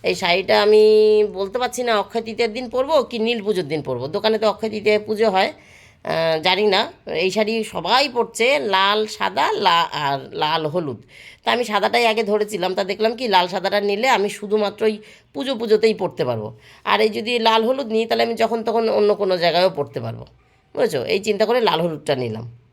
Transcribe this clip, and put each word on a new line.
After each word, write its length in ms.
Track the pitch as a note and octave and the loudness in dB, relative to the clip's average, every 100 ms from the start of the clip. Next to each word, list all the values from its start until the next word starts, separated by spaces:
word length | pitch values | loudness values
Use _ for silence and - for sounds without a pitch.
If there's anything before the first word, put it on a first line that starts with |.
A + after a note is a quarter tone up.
এই 120 | F#3 | -2
শাড়িটা 480 | F3 F3+ F3+ F#3 G#3+ | -2 0 0 2 4
আমি 220 | G#3 G#3+ G#3+ G#3+ G#3+ G#3+ G#3 | 6 6 8 6 6 4 2
বলতে 260 | F3+ G3 A#3+ | -2 -4 -2
পারছি 240 | B3 B3 | -4 -4
না 180 | A#3+ G#3+ | 0 0
অক্ষয় 220 | G3 A#3 | 0 -6
তৃতীয়ার 300 | A3 A3 A#3 | -6 -4 -4
দিন 160 | A3 B3 | -4 -6
পরবো 340 | B3 C#4 D#4 | -4 0 0
কি 160 | A#3 A#3+ | 0 -2
নীল 240 | A3 A#3+ | -2 -2
পুজোর 220 | G3 F#3 | -2 -2
দিন 180 | D3 D3+ | -2 -4
পরবো, 260 | C#3+ B2 C3+ | -4 -6 -4
দোকানে 300 | G3+ A3 A3 | -2 0 2
তো 100 | G#3+ | 0
অক্ষয় 220 | G3+ A3 | -2 -6
তৃতীয়ায় 320 | G#3+ G3+ G#3+ G#3 | -2 0 0 0
পুজো 240 | G#3+ A3+ | 0 2
হয়, 220 | F#3+ G3 | 2 0
আহ, 920 | - - - - _ - D#3+ E3 D#3+ | -4 -20 -20 -20 _ -6 -2 0 0
জানি 240 | D#3 F#3+ G#3+ | 0 2 2
না। 260 | F#3+ A#3 - - | 2 -2 -8 -8
এই 240 | D#3+ F#3+ | -4 -2
শাড়ি 340 | G3 G#3+ A3+ | 0 -2 -2
সবাই 440 | G#3+ F#3 E3+ B3 C#4+ | -4 -6 0 0 2
পরছে, 500 | A#3+ A3+ - A#3 C#4+ | -2 -4 0 0 2
লাল, 480 | A#3 F#3+ G3 G#3+ G#3+ | 0 0 2 0 -2
সাদা, 460 | - G3 G3 E4 | -4 -4 0 -2
লা-, 360 | G#4+ G3 E3+ E3+ | 0 2 2 0
আর 260 | D3 C#3+ C#3 C3+ | -2 -2 -2 -6
লাল, 340 | D#3+ D3+ D#3+ D#3 | -4 -2 -2 -2
হলুদ। 300 | F3 D3+ A2 - - - - | -4 -6 -10 -16 -20 -20 -8
তা 80 | - | -4
আমি 120 | A3+ | -2
সাদাটাই 420 | A3 G#3 G3+ A#3+ A#3 | -2 0 0 2 2
আগে 160 | A3 | 0
ধরেছিলাম, 520 | G3+ G#3 G#3 G3+ F3+ | 0 -2 -2 -2 -2
তা 100 | F#3 | -2
দেখলাম 320 | F#3+ G3+ A3 A3+ | -4 -2 -2 -2
কি 120 | G#3 | 2
লাল 200 | F#3+ F3 | 2 2
সাদাটা 320 | F#3+ F#3+ G3+ | -2 0 0
নিলে 280 | G3+ G3+ C4 | 0 0 2
আমি 200 | A3 G3+ | 2 0
শুধুমাত্র 560 | G#3 G#3 G#3+ G#3 G#3 | -4 -2 0 0 0
ওই 140 | A3 G#3+ - - _ | -2 -2 -12 -20 _
পুজো 200 | C#4 C4 | -8 -6
পুজোতেই 400 | A3+ A3+ G#3+ A3 | -4 2 4 4
পরতে 300 | G3 F#3 - | 2 -4 -2
পারবো, 340 | C3 A2+ G#2+ A#2 - - | -2 -2 -6 -12 -20 -10
আর 160 | - G3+ | -2 2
এই 80 | A3 | 2
যদি 300 | A3 A3 A#3+ | 0 -2 2
লাল 260 | A3+ A3 | 4 4
হলুদ 220 | A3+ C4 A#3 | 2 -2 0
নিই, 200 | A3 A3+ | -2 0
তাহলে 160 | A3+ | 0
আমি 120 | A#3 | 0
যখন 280 | A3+ A3+ A3+ | 0 0 0
তখন 260 | A3 A3 A3 | 0 0 0
অন্য 260 | G#3 G#3 | 2 2
কোনো 220 | G3+ G3 F3+ | 2 0 2
জায়গায়ও 340 | E3+ E3 F#3 | 2 4 2
পরতে 300 | E3+ B2+ C3 | 0 -6 -6
পারবো। 260 | A2+ A2+ B2 _ _ _ _ | -8 -12 -16 _ _ _ _
বুঝেছো? 300 | - A3 D3 | -2 -2 0
এই 160 | - G3 | -2 -2
চিন্তা 260 | G3+ G3 G#3 | 0 0 2
করে 140 | B3 | 2
লাল 200 | G#3 D#3+ | 2 0
হলুদটা 340 | E3+ D3+ D#3 | -4 -4 -4
নিলাম। 440 | C3 A#2+ A2 A#2 - _ | -2 -2 -8 -12 -18 _